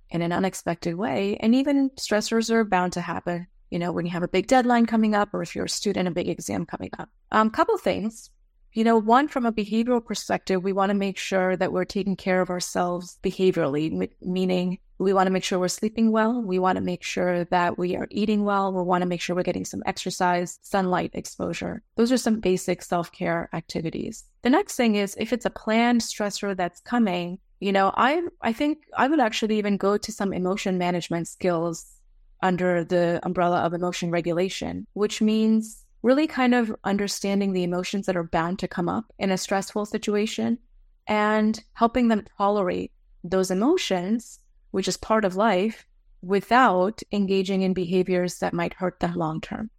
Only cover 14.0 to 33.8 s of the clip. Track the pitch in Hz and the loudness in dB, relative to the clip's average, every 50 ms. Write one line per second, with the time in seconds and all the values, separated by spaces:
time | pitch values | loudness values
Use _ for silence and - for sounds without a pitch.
14 | 185 - - _ - 185 180 185 185 185 185 180 180 185 180 - _ _ - - | -4 -6 -6 _ -8 -4 -2 -2 0 0 0 0 0 -2 -4 -6 _ _ -8 -2
15 | 190 196 190 190 185 190 190 185 - - 202 180 180 175 - - 220 220 220 233 | 0 2 4 4 4 4 2 0 0 0 0 0 0 -2 -2 -2 -4 -4 0 2
16 | 226 220 220 220 214 220 247 247 226 185 185 185 180 185 185 190 190 180 180 - | 2 2 4 2 2 2 0 -2 -2 -2 0 0 2 2 0 0 -2 -4 -4 -6
17 | - - - 196 180 180 175 175 175 - 185 180 175 175 - - 180 180 185 - | -8 -6 -4 -2 0 0 0 -2 0 0 0 2 2 0 0 -2 -2 -2 -2 -4
18 | - - - 202 208 214 214 208 208 202 202 196 196 190 190 185 175 180 185 180 | -6 -6 -4 -2 0 2 2 2 2 2 0 0 0 0 0 -2 0 2 2 2
19 | 180 180 175 170 - - 175 180 180 180 - 185 175 - - - - - - - | 2 0 -2 -4 -4 -2 -2 -2 -2 -2 -2 -4 -6 -8 -8 -6 -6 -6 -6 -4
20 | - 185 - - 185 180 175 175 180 170 - - _ - - 196 185 180 180 170 | -6 -6 -2 0 0 2 2 0 -2 -4 -8 -14 _ -2 -2 0 0 2 0 0
21 | 170 - - - - - - - 180 175 170 - 185 175 170 - - _ _ - | -2 -4 -6 -10 -10 -10 -8 -8 -6 -6 -6 -6 -6 -8 -8 -10 -14 _ _ 0
22 | 233 233 262 240 - 233 220 220 - 180 185 180 - - 180 - - - 180 175 | 2 4 2 2 2 0 0 0 2 0 0 2 0 -2 -4 -4 -4 -4 -2 -2
23 | 170 - - - 180 170 170 170 - - - 165 - - - 185 160 160 - - | -2 -6 -8 -4 -2 -2 -2 -2 -4 -6 -8 -10 -8 -6 -8 -6 -6 -6 -6 -6
24 | - - 226 - - _ _ _ - 247 277 381 415 - - - 240 226 208 208 | -8 -8 -10 -12 -18 _ _ _ 2 2 4 4 2 0 -2 0 2 2 2 2
25 | 202 196 - - 220 226 254 233 - - - - - 226 220 226 233 240 240 233 | 0 -2 -4 -6 -4 -4 -4 -2 -2 -4 -6 -4 -4 0 2 2 4 4 2 0
26 | - - - - 214 202 - - 208 202 196 185 180 175 - - _ - 240 240 | 0 -4 -6 -6 -6 -6 -4 -6 -6 -6 -4 -4 -4 -6 -6 -12 _ -2 0 0
27 | 226 190 180 180 175 175 185 - _ _ _ _ - 202 190 190 190 190 - - | 2 2 0 -2 -4 -6 -10 -12 _ _ _ _ -4 0 2 4 4 4 4 2
28 | 220 262 302 349 339 - - _ - 226 226 - 294 294 311 - _ _ - - | 2 2 2 0 -2 -4 -8 _ -4 -4 -2 0 0 -2 -2 -4 _ _ -2 0
29 | 233 269 320 294 240 214 226 - 226 214 220 214 202 208 202 185 - 196 208 208 | 2 2 4 2 2 0 0 -2 -2 0 0 0 0 0 0 2 2 2 2 0
30 | - - - - 202 196 - - 180 185 196 214 - 202 185 180 175 180 175 175 | -2 -6 -6 -4 -4 -2 -2 -2 0 0 -2 -2 -2 -2 -2 0 0 0 0 -2
31 | - - 175 170 165 - - - - 180 175 165 170 170 165 - - - - _ | -4 -4 -4 -6 -6 -8 -8 -2 -2 0 0 0 -2 -4 -4 -8 -12 -18 -20 _
32 | _ _ _ _ _ _ - _ - 185 180 170 180 180 175 175 165 - 180 175 | _ _ _ _ _ _ -10 _ 0 0 0 2 2 0 0 0 0 0 2 2
33 | 175 170 175 - - 185 175 180 175 175 175 160 - 170 175 170 | 2 2 0 -2 -2 -2 0 0 2 2 2 2 0 0 -2 -2